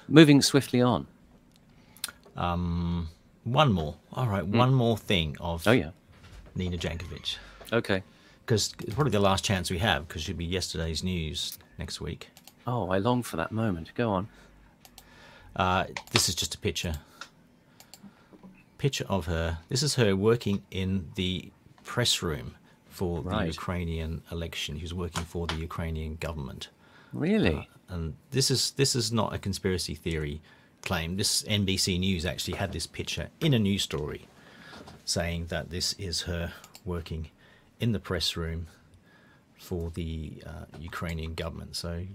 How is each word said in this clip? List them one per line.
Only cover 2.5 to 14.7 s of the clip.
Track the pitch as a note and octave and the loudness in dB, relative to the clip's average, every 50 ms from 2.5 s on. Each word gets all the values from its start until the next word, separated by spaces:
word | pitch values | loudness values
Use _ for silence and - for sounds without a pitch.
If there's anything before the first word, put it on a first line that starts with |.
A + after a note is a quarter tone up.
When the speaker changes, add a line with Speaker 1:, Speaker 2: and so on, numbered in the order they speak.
| F2 F2 F2 F2 E2+ F2 F2 E2+ E2+ F2 E2+ E2 - - - - - - - | 0 0 0 0 0 0 0 0 0 -2 -4 -6 -10 -16 -20 -20 -20 -12 -6
Speaker 2:
one | A2+ A#2+ D#3 D#3 C3+ G2 | 0 4 4 6 6 6
more. | F2 D#2 D2+ D2+ - _ - - | 4 2 -2 -6 -10 _ -10 -6
All | - B2+ A2+ | -2 -2 0
right, | G2 F#2+ D#2+ | 0 0 0
Speaker 1:
Mm. | F#2 G#2+ | 2 4
Speaker 2:
one | A#2+ B2 B2+ C3+ | 4 6 6 6
more | C3 A#2 A#2 A2+ | 4 4 4 2
thing | G#2 - - G#2+ E2+ D#2+ D2+ C#2 - | 0 2 2 2 2 2 0 -2 -6
of | E2+ F2 E2+ E2 - | -6 -4 -4 0 4
Speaker 1:
Oh, | G2+ A#2+ | 4 4
yeah. | B2 D2+ D2+ - - _ - - - - - - - - - - | 4 4 0 -8 -16 _ -20 -20 -20 -20 -20 -20 -20 -18 -10 -6
Speaker 2:
Nina | - F#2 F2+ F2+ | -4 -4 -2 -2
Jankovic. | E2+ - D#2+ D#2+ E2 - D#2+ D#2 C#2+ - - - - - - - - - - A2 | -2 -4 -4 -4 -6 -8 -10 -10 -8 -8 -8 -8 -8 -10 -18 -20 -16 -6 0 2
Speaker 1:
Okay. | A#2 A#2 - G2+ F#2+ - - - - - - - - - | 2 4 4 0 0 0 -4 -20 -20 -20 -20 -20 -10 0
Speaker 2:
'Cause | - A#2 G#2 - - - - | 2 2 2 2 0 -4 -8
it's | - - G#2 | -8 -6 0
probably | B2 D#3 C3 | 0 2 4
the | G#2 G#2 | 4 6
last | G2+ F#2+ F#2+ F#2 - | 6 6 4 4 2
chance | - G2 F#2 F2 - | 2 0 0 0 -2
we | F#2 E2 | 0 2
have, | A2 G#2+ E2+ C#2+ D#2 - | 4 4 4 2 0 -6
'cause | - F2 D2+ | -8 -8 -6
she'll | - E2+ | -6 -4
be | E2 E2+ | -4 -2
yesterday's | E2+ F#2 F2+ E2 - - E2 E2 E2 E2 D#2 E2+ | -2 -2 -2 -2 -2 -4 -2 -2 -2 -2 -2 -2
news | F#2 F#2 E2+ D#2+ D#2 D2 - - - - - - - - - | -2 -2 -2 -2 -4 -4 -4 -6 -6 -8 -12 -18 -20 -12 -10
next | D2+ D2 - - | -10 -8 -8 -8
week. | D#2 D#2 - - - - - - - - - _ - | -8 -8 -8 -10 -12 -20 -20 -20 -20 -20 -20 _ -6
Speaker 1:
Oh, | A#2+ B2+ A#2+ F#2+ F2 | -4 -2 -2 0 2
I | F#2 G2 | 2 2
long | G2 A#2+ B2 B2 A#2 | 4 4 2 2 0
for | - - | -2 -4
that | D#2+ E2 - | -4 -4 -2
moment. | G#2 A2 A2+ A2 F2+ E2 D#2+ - - | -2 0 0 0 0 -2 -4 -8 -4
Go | - A#2+ A2+ G2+ | -2 0 2 2
on. | F#2 G2 A2+ - - - - - - - - | 0 0 -4 -10 -20 -20 -20 -20 -20 -20 -20